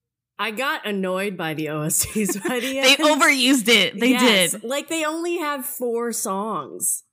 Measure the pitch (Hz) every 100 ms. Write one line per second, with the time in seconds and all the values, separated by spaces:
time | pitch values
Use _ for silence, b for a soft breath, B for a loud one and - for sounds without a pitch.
0 | _ _ _ - 208 214 269 311 208 202
1 | 185 185 202 180 160 147 151 156 151 -
2 | - 214 202 202 247 247 254 269 262 277
3 | 302 302 320 277 247 277 208 226 180 196
4 | 240 247 254 202 170 190 226 277 302 330
5 | 302 330 339 349 302 285 247 - 247 233
6 | 240 220 220 190 214 185 123 85 - -
7 | -